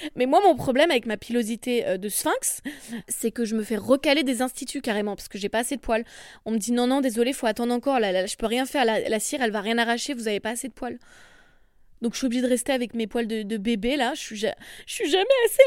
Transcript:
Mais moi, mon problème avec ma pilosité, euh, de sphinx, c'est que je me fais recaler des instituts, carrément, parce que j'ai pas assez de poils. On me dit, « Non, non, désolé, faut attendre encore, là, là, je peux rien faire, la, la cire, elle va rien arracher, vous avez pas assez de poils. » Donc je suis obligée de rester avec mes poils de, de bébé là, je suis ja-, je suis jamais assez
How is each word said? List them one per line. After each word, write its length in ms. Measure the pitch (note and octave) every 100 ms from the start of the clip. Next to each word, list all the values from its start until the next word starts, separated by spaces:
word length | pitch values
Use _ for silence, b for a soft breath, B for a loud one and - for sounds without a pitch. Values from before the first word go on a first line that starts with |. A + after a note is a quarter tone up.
| D4+ -
Mais 100 | B3+
moi, 140 | E4+
mon 140 | G4 B3+
problème 340 | C#4 B3+ E4+
avec 160 | B3 A3
ma 100 | G#3+
pilosité, 720 | - A#3+ G#3+ A3+ B3 A#3+ -
euh, 100 | F#3
de 120 | G3+
sphinx, 520 | - - B4+ - - C#4+ D4 A3+ A#3 -
c'est 240 | - A3+
que 140 | A#3+
je 100 | A3
me 80 | A3
fais 140 | G#3 G#3+
recaler 480 | G3+ C#4 D4+ C#4+
des 180 | C4+ A#3
instituts, 380 | B3+ - B3 C#4
carrément, 340 | B3+ G#3 G#3
parce 140 | G3 -
que 100 | G3+
j'ai 100 | G3
pas 120 | A3
assez 160 | A#3+ C#4
de 40 |
poils. 240 | - A3+ A#3 B B B
On 60 | A3
me 80 | A3
dit, « 140 | A#3
Non, 160 | A#3+ B3
non, 140 | C#4
désolé, 300 | C4 G#3+ A#3+
faut 140 | C4+ A3+
attendre 260 | G#3+ A#3+
encore, 280 | A#3+ C#4 B3+
là, 100 | G3+
là, 160 | F#3 G3
je 80 |
peux 120 | - A3
rien 200 | A#3+ C4+
faire, 180 | C#4+
la, 240 | A3+ G#3+ -
la 120 | G#3+
cire, 220 | - C#4+
elle 100 | A#3
va 80 | G#3
rien 180 | G3+ A#3
arracher, 340 | A#3 A#3 -
vous 140 | B3 A3
avez 140 | G3+
pas 100 | A3
assez 160 | A#3 C4+
de 80 |
poils. » 240 | - B3 A#3+ b b b b b b b _ - -
Donc 120 | A3+
je 40 | -
suis 80 | C4
obligée 160 | B3
de 60 | B3
rester 240 | B3 -
avec 220 | C4 A#3
mes 120 | A#3 A3
poils 220 | A#3+ A3
de, 140 | A3+
de 140 | G#3 A3
bébé 400 | G#3 A3 A#3+ D4
là, 160 | A#3+
je 60 | D4+
suis 160 | - G#3+
ja-, 200 | G#3+ - B B -
je 60 |
suis 160 | - E4+
jamais 160 | F#4 A4+ C5+ A#4
assez 160 | -